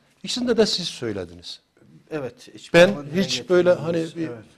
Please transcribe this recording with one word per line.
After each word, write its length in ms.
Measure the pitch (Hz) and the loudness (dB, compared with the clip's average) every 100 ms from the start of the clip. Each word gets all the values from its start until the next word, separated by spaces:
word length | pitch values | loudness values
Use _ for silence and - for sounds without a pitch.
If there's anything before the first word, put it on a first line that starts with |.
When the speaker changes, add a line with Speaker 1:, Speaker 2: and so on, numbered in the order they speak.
| _ _ | _ _
Speaker 1:
İkisinde 340 | 190 247 247 226 | -10 -4 0 2
de 100 | 202 | 2
siz 220 | - 165 | 0 -6
söylediniz. 720 | - 117 98 87 87 - - _ _ 107 156 _ | -8 -6 -6 -10 -14 -18 -20 _ _ _ -20 _
Speaker 2:
Evet, 380 | 156 127 - - | -10 -10 -12 -20
hiç 200 | - - | -20 2
Speaker 1:
Ben 140 | 170 185 | 6 6
Speaker 2:
zaman 180 | 170 143 | 4 -4
dile 160 | 170 | -2
Speaker 1:
hiç 260 | 190 127 - | -2 -4 2
böyle 240 | 180 175 | 4 4
hani 240 | 170 156 170 | 2 0 -4
Speaker 2:
getirmediniz. 200 | 160 165 | -4 -6
Speaker 1:
bir 180 | 151 | -8
Speaker 2:
Evet. 100 | 113 - | -10 -18